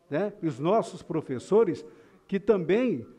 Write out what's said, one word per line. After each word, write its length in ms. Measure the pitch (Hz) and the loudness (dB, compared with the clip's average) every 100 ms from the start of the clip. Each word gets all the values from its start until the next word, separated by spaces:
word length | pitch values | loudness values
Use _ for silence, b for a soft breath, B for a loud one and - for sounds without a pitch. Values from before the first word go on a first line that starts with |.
| - | -6
né, 220 | 147 208 208 | -4 -4 -4
os 160 | 160 123 | -6 -2
nossos 440 | 160 220 - 180 | 0 0 0 -10
professores, 840 | - 160 - 123 - 208 233 - - B B B B | -6 -6 -4 -8 2 4 4 -2 -10 B B B B
que 140 | 190 | -4
também 640 | 196 202 160 208 254 139 110 | 2 2 4 2 2 -2 -6